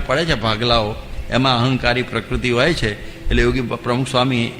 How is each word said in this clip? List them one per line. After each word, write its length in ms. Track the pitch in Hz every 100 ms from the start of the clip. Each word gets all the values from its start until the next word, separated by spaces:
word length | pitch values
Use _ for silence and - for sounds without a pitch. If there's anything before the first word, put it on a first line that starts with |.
| 131
પડે 200 | 139 165
છે, 100 | 127
ભાગલાઓ, 600 | 110 107 120 117 107 113 - - -
એમાં 280 | 117 131 120
અહંકારી 440 | 127 127 123 123
પ્રકૃતિ 480 | 117 113 - 120 123
હોય 240 | 120 151
છે. 500 | 170 110 101 - - -
એટલે 160 | 120
યોગી 200 | 120 127
પ-, 120 | 117
પ્રમુખ 360 | 117 120 120 131
સ્વામી 420 | 127 131 123 117